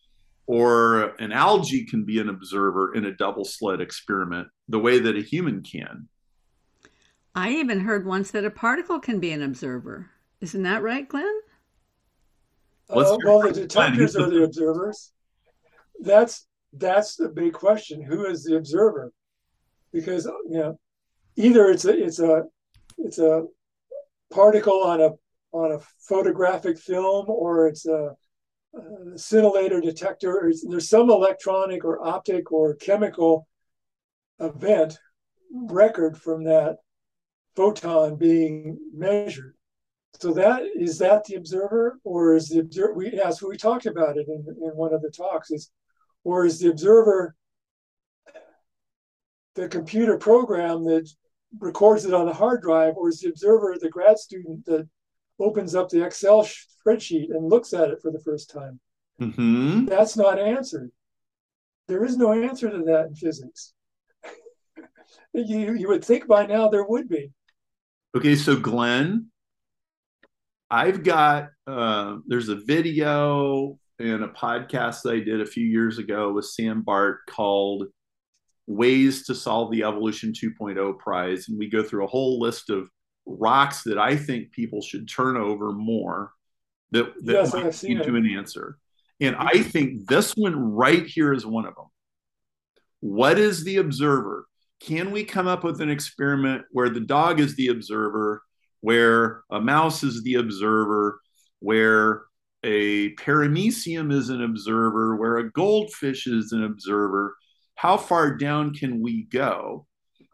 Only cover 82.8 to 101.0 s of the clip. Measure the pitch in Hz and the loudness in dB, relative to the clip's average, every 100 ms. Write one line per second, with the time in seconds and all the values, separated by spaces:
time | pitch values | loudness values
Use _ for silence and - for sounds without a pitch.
82.8 | 95 _ _ _ - 95 110 135 143 - | -6 _ _ _ -16 -2 2 4 2 -2
83.8 | 113 104 113 147 147 123 - - 113 104 | -6 0 0 0 -4 -8 -8 -8 -8 -8
84.8 | 101 101 113 - 127 127 104 104 104 104 | -10 -12 -12 -4 -2 -2 -4 -4 -6 -6
85.8 | 107 113 90 87 101 _ _ _ _ _ | -4 -4 -4 -8 -10 _ _ _ _ _
86.8 | - 113 117 - 113 196 190 180 170 - | -4 -2 -2 -6 0 2 2 0 -4 -4
87.8 | - 113 113 120 110 98 101 - - - | -4 -2 0 0 0 -2 -10 -14 -14 -16
88.8 | _ _ _ - 139 - 135 175 - 165 | _ _ _ -4 -4 -2 2 2 2 -2
89.8 | 131 123 98 143 208 - 208 151 117 107 | -2 -4 0 2 2 0 -2 0 -2 2
90.8 | 127 170 165 - 147 135 110 113 101 - | 4 4 0 -2 0 0 -2 -6 -6 -12
91.8 | - _ _ _ _ _ _ _ _ _ | -20 _ _ _ _ _ _ _ _ _
92.8 | _ _ 107 101 135 185 214 175 165 190 | _ _ -8 0 4 4 4 2 -2 0
93.8 | 170 139 147 139 101 87 - _ _ _ | 0 0 0 0 -2 -10 -14 _ _ _
94.8 | - 160 190 208 214 196 185 180 175 147 | -8 -6 -6 -6 -6 -4 -2 -2 -4 -4
95.8 | 156 147 - - 143 139 135 131 - 127 | -4 -4 -6 -4 -2 0 0 -4 -6 -2
96.8 | 123 117 107 139 170 160 147 143 127 117 | 0 0 -2 2 2 2 0 0 -2 -2
97.8 | 107 107 107 107 107 107 _ _ _ _ | -4 -4 -4 -2 -4 -6 _ _ _ _
98.8 | 107 117 117 117 113 110 - 107 117 147 | 0 4 4 4 2 -4 -10 -6 0 2
99.8 | 160 156 139 117 117 123 117 95 107 110 | 2 0 -6 -6 -2 -2 -2 -2 0 0
100.8 | 104 104 | 0 0